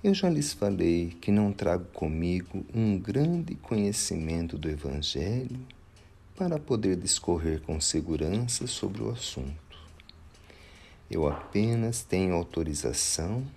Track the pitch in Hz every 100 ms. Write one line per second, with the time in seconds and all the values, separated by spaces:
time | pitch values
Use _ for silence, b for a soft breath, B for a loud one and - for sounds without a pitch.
0 | 208 190 185 156 147 - 101 92 87 85
1 | 85 85 - 104 104 101 - 87 90 -
2 | 78 80 85 90 92 95 - 117 110 95
3 | 101 123 156 175 160 - - 110 101 104
4 | - 85 80 82 85 76 80 76 76 71
5 | 71 67 87 123 127 123 127 - - B
6 | B - - - 180 156 147 120 98 90
7 | 90 - - 85 80 78 - 80 - 80
8 | 78 78 78 104 120 - 123 - 98 104
9 | 110 117 - - 67 76 - - - -
10 | - - - B B B B B B B
11 | - - 76 76 - 101 110 117 113 120
12 | - 92 92 87 85 85 80 73 58 -
13 | - - 82 117 135